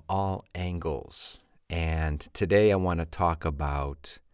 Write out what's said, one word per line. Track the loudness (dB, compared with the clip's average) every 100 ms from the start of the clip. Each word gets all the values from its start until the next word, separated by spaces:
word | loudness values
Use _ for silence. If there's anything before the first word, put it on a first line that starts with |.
| -2
all | -2 0 -4 -8
angles. | -6 -4 -4 -4 -6 -8 -12 -12 -14 _ _ -6
And | -2 0 0 0 -2 -6
today | -2 4 6 8
I |
want | 6 2 0
to | -2
talk | 0 0 0
about | -2 -2 -2 -2 -4 -6 -10 -12 _